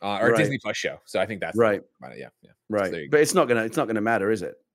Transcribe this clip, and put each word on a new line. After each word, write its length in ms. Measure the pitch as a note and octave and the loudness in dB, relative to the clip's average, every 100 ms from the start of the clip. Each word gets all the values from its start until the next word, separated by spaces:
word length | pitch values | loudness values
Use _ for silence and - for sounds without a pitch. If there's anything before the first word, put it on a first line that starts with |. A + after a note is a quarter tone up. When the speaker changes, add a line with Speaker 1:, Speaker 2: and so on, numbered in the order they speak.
Speaker 1:
uh, 160 | G2+ G2+ | -6 0
or 120 | A#2 | 2
Speaker 2:
Right. 40 | A2 | 2
Speaker 1:
Disney 220 | G#2+ C3+ | 2 -2
Plus 180 | G#2+ G#2 | -6 -6
show. 240 | D#2+ C2+ - | -6 -8 -6
So 120 | G2 | -4
I 60 | |
think 160 | F#2 G#2 | -2 -4
that's 160 | E2 G2+ | -4 2
Speaker 2:
Right. 240 | A2+ G2+ - _ | 2 2 -4 _
Speaker 1:
about 140 | B1+ | -18
it. 60 | A#1+ | -16
Yeah, 100 | B1+ _ | -16 _
yeah. 80 | _ | _
So 60 | _ - | _ -6
Speaker 2:
Right. 240 | G#2+ F#2+ | -2 -2
Speaker 1:
there 80 | F2 | -2
you 80 | D2 | 0
Speaker 2:
But 80 | D3 | 2
Speaker 1:
go. 60 | |
Speaker 2:
it's 100 | D3+ | 4
not 160 | F3+ C#3 | 4 4
gonna, 160 | A#2 | 2
it's 140 | A2+ C3+ | 0 -2
not 80 | A#2 | -2
gonna 160 | A2 | 0
matter, 280 | G#2+ A2+ G2 | 0 0 2
is 120 | A2 | -2
it? 140 | E2+ - _ | -4 -12 _